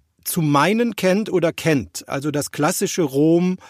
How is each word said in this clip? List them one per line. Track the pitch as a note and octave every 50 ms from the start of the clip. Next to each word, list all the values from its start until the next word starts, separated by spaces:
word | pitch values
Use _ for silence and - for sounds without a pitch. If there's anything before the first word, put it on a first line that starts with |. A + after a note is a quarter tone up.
| _ _ _ _
zu | - - - F3
meinen | D#3 D3 C#3+ C#3 D3 F3+ G#3+ A3+ A#3+ A#3 G3+
kennt | - F#3 F#3 F#3 G#3+ A3 -
oder | F#3 F3 E3 E3
kennt. | - - - D#3+ D3+ C3 F#2+ - - - - -
Also | - C#3 C3+ D3+
das | C#3 D3 C3+ -
klassische | - - D3 E3 - - G3+ E3+ - F#3+
Rom | E3 C#3 C3+ C#3 D3+ D#3+ E3 E3+ F3+ F3+ F#3 - - -